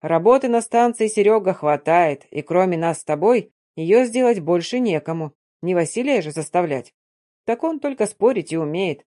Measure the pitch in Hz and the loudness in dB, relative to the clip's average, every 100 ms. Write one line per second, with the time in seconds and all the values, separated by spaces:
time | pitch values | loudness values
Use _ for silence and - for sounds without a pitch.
0 | 156 165 185 262 262 233 220 233 240 233 | 0 2 4 4 4 -2 0 2 2 0
1 | 220 214 202 220 190 185 151 143 - 165 | -2 2 2 4 0 -2 0 0 2 4
2 | 165 139 _ - 156 175 185 170 165 160 | 2 -2 _ -12 -2 0 0 0 -2 -4
3 | - 151 190 247 - _ _ - 160 226 | -4 0 2 2 -2 _ _ -8 2 2
4 | 254 233 247 220 151 175 165 247 240 156 | 2 2 0 0 0 -2 0 -2 0 -2
5 | 156 165 156 _ _ _ 170 180 160 220 | -4 -8 -8 _ _ _ -2 0 0 -2
6 | 254 254 156 151 151 175 170 135 - _ | -2 -2 -2 -8 -4 -2 -2 -4 -8 _
7 | _ _ _ _ - 233 330 311 285 269 | _ _ _ _ -8 -4 -4 -4 -6 -4
8 | 208 - 214 240 160 165 151 165 190 143 | -4 0 0 0 -4 -6 -4 -4 -4 -6
9 | _ | _